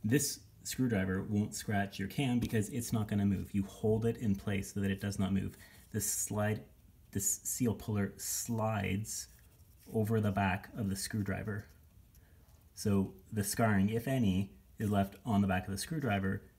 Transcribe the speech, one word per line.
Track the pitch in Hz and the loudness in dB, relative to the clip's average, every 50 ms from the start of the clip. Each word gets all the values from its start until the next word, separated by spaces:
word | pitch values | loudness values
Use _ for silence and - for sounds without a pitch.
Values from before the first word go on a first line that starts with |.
| - | 0
This | 104 120 147 143 - - - - - - - - | 2 2 2 2 0 -4 -8 -14 -20 -20 -16 -12
screwdriver | - - - 127 123 110 95 95 95 92 95 98 98 | -10 -2 0 0 2 2 2 2 2 0 -2 -2 0
won't | 107 104 104 104 - | 2 0 0 0 -2
scratch | - - - 107 98 98 98 - - | -8 -6 -2 0 0 -2 -2 -4 -6
your | 98 98 | -6 -6
cam | - - 147 127 123 120 | -2 -2 0 0 2 0
because | 113 - - 113 101 - | 0 0 0 -2 -2 0
it's | - 120 113 - | -2 -4 -4 -2
not | - 110 107 104 | -2 -2 -2 0
gonna | 107 104 98 | 0 2 2
move. | 101 98 92 92 - - | 2 2 0 -4 -2 -2
You | 101 98 | -2 -2
hold | - - - - 110 110 107 110 | -2 -6 -2 2 2 2 4 2
it | 117 117 - | 0 -2 0
in | 127 107 98 | 0 0 0
place | 98 - 107 101 98 98 - - | 0 0 -4 -2 -2 -4 -4 -4
so | 104 | -2
that | 98 98 | 0 0
it | 98 98 | 0 -2
does | - 101 95 - | -2 -4 -2 -2
not | 98 95 | 0 0
move. | 98 95 95 98 - - - - - - - - - | 0 0 0 -2 -8 -10 -20 -20 -20 -20 -20 -6 -6
This | 110 101 - | -4 -2 -2
slide, | - - - - 107 104 104 104 107 - - - - - - - - - - - | -2 -2 -4 -2 -2 0 0 0 0 -2 -6 -14 -20 -20 -20 -20 -20 -20 -20 -8
this | - - - - - - - | -6 -2 0 0 -2 -2 -4
seal | - - - 127 117 101 | -6 -2 0 0 0 0
puller | - - - 107 104 98 98 - - | 0 -2 -2 2 2 2 0 -2 -8
slides | - - - - - - 117 107 107 110 110 101 98 95 95 98 110 - - - - - - - - - - - - - - - - - - | -8 -6 -4 -4 -2 -2 -2 0 0 0 0 0 0 0 0 -2 -2 -4 -8 -10 -10 -12 -16 -20 -20 -20 -20 -20 -20 -20 -20 -20 -18 -4 0
over | 113 110 104 113 110 | 0 2 4 4 4
the | 104 104 | 4 2
back | 95 101 98 95 90 - - - - | 2 4 2 2 2 0 -4 -8 -6
of | - 110 98 | -4 -2 -2
the | 95 95 | -2 -2
screwdriver. | - - - 113 98 98 95 95 98 104 101 98 - - - - - - - - - - - - - - - - - - - - - - _ | -4 -4 -2 -2 0 0 -2 -2 -2 -4 -6 -6 -8 -10 -18 -20 -20 -20 -20 -20 -20 -20 -20 -20 -20 -20 -20 -20 -20 -20 -20 -20 -20 -20 _
So | - - 107 98 98 95 95 - - - - | -2 0 2 4 4 2 0 -2 -14 -16 -6
the | 113 107 101 | -4 -2 -2
scarring, | - - - 117 110 104 98 - - | -2 0 2 4 4 6 4 4 4
if | 220 117 117 | 2 0 0
any, | 139 135 131 120 98 90 92 104 - - - - - - _ | 0 0 2 4 4 4 2 0 -2 -6 -20 -20 -20 -8 _
is | 113 101 | -2 2
left | 101 101 98 98 - - - | 4 2 2 2 -2 -10 -4
on | 127 104 101 | 2 4 4
the | 101 95 | 4 4
back | 92 92 - | 2 0 0
of | - | -4
the | 95 92 | -6 -6
screwdriver | - - 165 156 131 117 101 98 98 95 101 101 - - _ | -4 -4 -4 -2 0 0 0 2 0 0 -2 -4 -6 -12 _